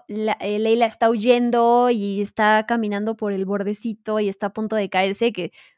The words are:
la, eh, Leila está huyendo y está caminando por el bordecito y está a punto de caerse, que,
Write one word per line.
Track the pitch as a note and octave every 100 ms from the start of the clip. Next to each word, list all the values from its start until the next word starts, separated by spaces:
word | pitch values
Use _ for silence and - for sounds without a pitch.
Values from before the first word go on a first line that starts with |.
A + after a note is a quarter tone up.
| -
la, | G#3 G#3+ -
eh, | G3 G#3
Leila | G#3+ A#3 A3+
está | - A3+
huyendo | A#3 A3+ B3 A#3+ A#3 A#3 A#3+ B3
y | A#3 G3+ G3
está | G3+ - G#3+ G#3+ A3
caminando | A#3 G#3 G3+ G#3+ A3
por | G#3
el | F#3+
bordecito | F#3+ G3+ G3+ G#3 A#3 G#3+ - G#3+
y | G#3
está | G3 G3+
a |
punto | A3 A3 A3
de | G3
caerse, | F#3 F#3+ G3 A#3
que, | G#3 F3 - _